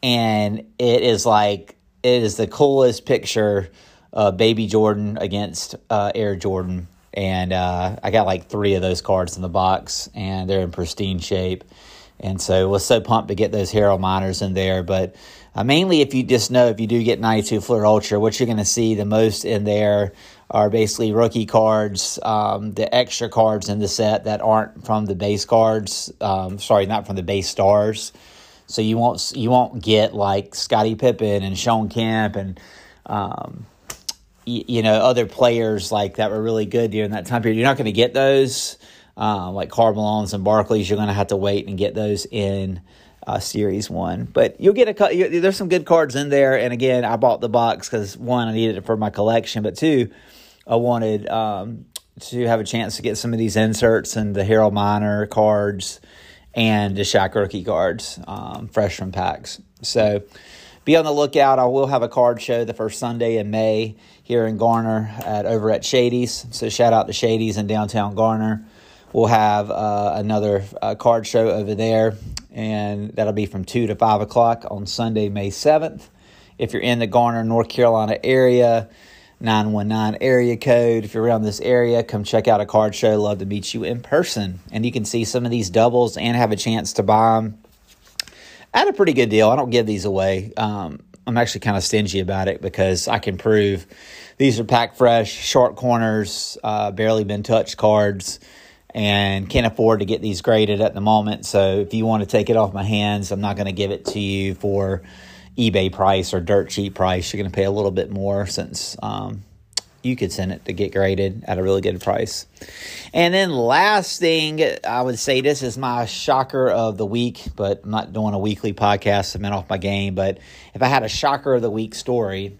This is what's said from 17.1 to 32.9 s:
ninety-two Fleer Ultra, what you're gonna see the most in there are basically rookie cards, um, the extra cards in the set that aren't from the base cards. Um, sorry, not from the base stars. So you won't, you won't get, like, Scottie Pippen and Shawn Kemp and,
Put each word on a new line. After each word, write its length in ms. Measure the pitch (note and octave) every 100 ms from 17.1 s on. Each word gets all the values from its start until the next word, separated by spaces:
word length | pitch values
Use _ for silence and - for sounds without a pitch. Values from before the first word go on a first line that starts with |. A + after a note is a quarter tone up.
| A2
ninety-two 440 | A2+ A2 G#2 A2
Fleer 220 | G2 A#2+
Ultra, 360 | G#2+ G#2+ G2+ G#2
what 180 | A2 G#2+
you're 80 | A#2+
gonna 180 | A2
see 300 | G2+ A#2 A2+
the 120 | G#2+ G#2
most 380 | A2 A2 G#2
in 200 | - G#2
there 480 | G#2 G#2 G#2 G#2 G#3 - - - _
are 180 | - G#2
basically 420 | A2 G#2+ - A2+
rookie 340 | G#2+ A#2 A#2+ G#2+
cards, 720 | A2+ A2 G#2+ G#2+ G2 - -
um, 500 | - G#2+ G#2+ G2+ G#2+
the 200 | G2 A2
extra 340 | A#2+ B2 - A#2
cards 400 | A2+ A2 G#2+ G2+
in 120 | G#2
the 80 | G2+
set 360 | - G#2+ G#2+
that 160 | A2 G#2+
aren't 440 | A2 A2 G#2+ -
from 220 | - G#2+ G#2
the 80 | G2
base 280 | G2+ G2+
cards. 680 | - A2+ A2+ A2 G2 - - -
Um, 380 | G#2 F#2+ F#2 G2+
sorry, 280 | - G#2+ G2
not 200 | A2 G#2
from 100 | F#2+
the 60 |
base 260 | F2+ G2 F#2
stars. 640 | - G2 G#2 G#2+ G#2+ - - - - - _ _
So 160 | -
you 160 | A2 A2+
won't, 340 | A#2+ F2+ -
you 160 | - A2+
won't 320 | B2+ B2 A#2+
get, 320 | G2 G#2+ G#2+
like, 400 | G#2+ G2+ G2 G2
Scottie 400 | - - A2+ G#2+
Pippen 480 | A2 B2+ A2+ A2 G2+
and 160 | G2 F#2
Shawn 300 | - A2+ G#2+
Kemp 480 | A#2 A2+ A2 G#2+ G#2
and, 240 | F#2+ F#2 - - -